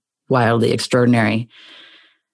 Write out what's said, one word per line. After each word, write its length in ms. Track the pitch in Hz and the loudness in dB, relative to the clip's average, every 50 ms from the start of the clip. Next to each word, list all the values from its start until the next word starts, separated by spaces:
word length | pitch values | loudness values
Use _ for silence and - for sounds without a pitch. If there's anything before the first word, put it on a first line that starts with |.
| _ _ _ _ _ _ | _ _ _ _ _ _
wildly 440 | 135 127 120 110 117 113 113 - - | -2 0 2 0 0 0 0 -2 -2
extraordinary. 760 | 117 - - - 127 120 120 120 117 110 107 107 113 117 - _ - - - - - - - - - _ _ _ _ _ _ | -4 -4 -2 0 0 2 2 2 2 0 0 -2 -4 -6 -10 _ -20 -20 -20 -20 -20 -20 -20 -20 -20 _ _ _ _ _ _